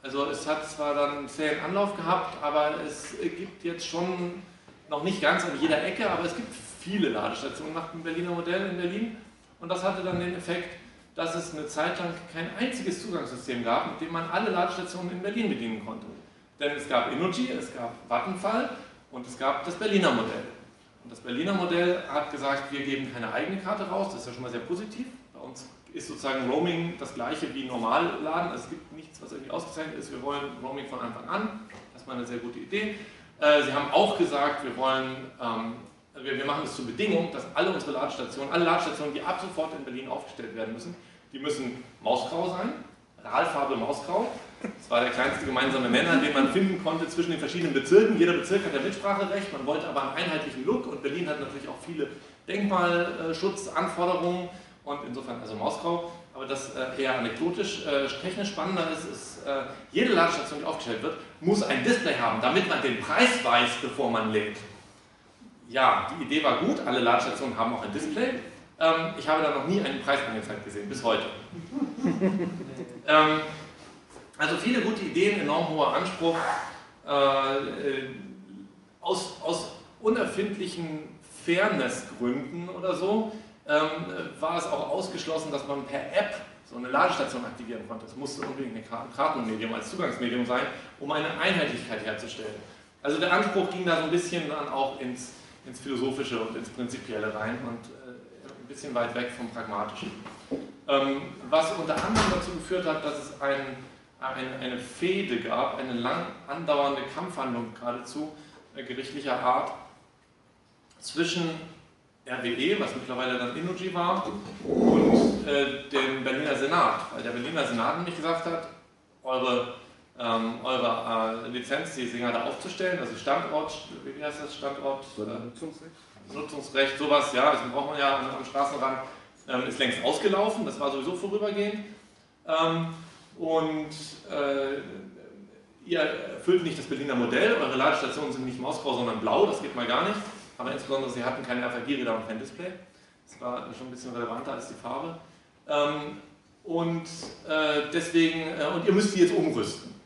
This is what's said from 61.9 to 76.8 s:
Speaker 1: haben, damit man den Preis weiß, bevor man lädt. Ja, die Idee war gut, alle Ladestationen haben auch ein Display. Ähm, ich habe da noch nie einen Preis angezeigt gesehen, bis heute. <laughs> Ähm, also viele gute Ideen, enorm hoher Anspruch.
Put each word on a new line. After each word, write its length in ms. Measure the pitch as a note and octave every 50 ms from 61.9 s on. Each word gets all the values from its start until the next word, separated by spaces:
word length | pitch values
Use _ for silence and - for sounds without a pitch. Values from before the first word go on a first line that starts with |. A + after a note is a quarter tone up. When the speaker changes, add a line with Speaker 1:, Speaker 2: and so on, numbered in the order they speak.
| A#3+ - - D#3+ - B2
Speaker 1:
haben, 200 | A#2+ A#2 A2+ A2
damit 280 | A#2 B2+ D3+ F#3+ - -
man 120 | D#3 C3+
den 180 | C3 C3 A2+ G#2
Preis 440 | - B2 B2 A#2+ - B2 - - -
weiß, 260 | A#2+ A#2+ A#2+ B2 A#2+ - -
bevor 280 | C#3 B2 - C#3 B2+ A#2
man 220 | A#2 A2 G#2+ G#2+
lädt. 240 | G#2+ G#2 G#2 G#2 G#2 - - - - - - - - - - - - _ _ - - _ - - - - - -
Ja, 400 | A#2 C3 C3 - - - - -
die 140 | - E3+ C3+
Idee 180 | A#2+ C#3+ D#3 D3+
war 140 | C3+ - -
gut, 220 | E3+ A#3+ D4+ - -
alle 140 | - B2+ B2
Ladestationen 560 | A#2+ A#2+ B2 - - B2+ B2 - C#3 B2+ A2
haben 180 | A2+ A2+ A#2+ A#2
auch 80 | G#2
ein 100 | G#2 G2+
Display. 420 | G2+ G2+ - - - G#3+ B3 C4+ B3+ - - - - - - - - -
Ähm, 360 | D#3+ E3 E3 D#3+ E3 D#3+ - -
ich 100 | - D3+
habe 140 | D#3 D#3+
da 80 | D#3 D3
noch 160 | C#3 C3+ C3+
nie 140 | D#3+ G3 G3+
einen 200 | - - - -
Preis 180 | - C#3 C#3 C3 - A#2
angezeigt 360 | A2+ G#2+ - A2 G#2+ - -
gesehen, 240 | G2+ G2 G#2 G2+ G2+
bis 140 | - -
heute. 220 | - A#2 A2 - -
<laughs> 60 | - - - - - - E3+ - - B3 C#4 - - - - C4+ F3+ - - F#3+ F#3+ G3 F#3+ E3 - - - - - - - - - - - -
Ähm, 360 | - G#3+ D#3 D#3 D#3 D#3 - D#3 - - - - - - - - - - - - - - - - - - -
also 180 | D3+ D#3 E3+ F3
viele 220 | - A#3+ B3 B3
gute 240 | G#3+ A3 A3 G3+ F#3+
Ideen, 360 | D#3 - E3+ G3 G#3 G3+ G3+
enorm 300 | D3 D3 D3+ E3+ F3 D#3
hoher 260 | D#3 D3+ C#3+ C3+ -
Anspruch. 400 | - - F#3 - - E3 E3 E3 E3 - - - - - - - -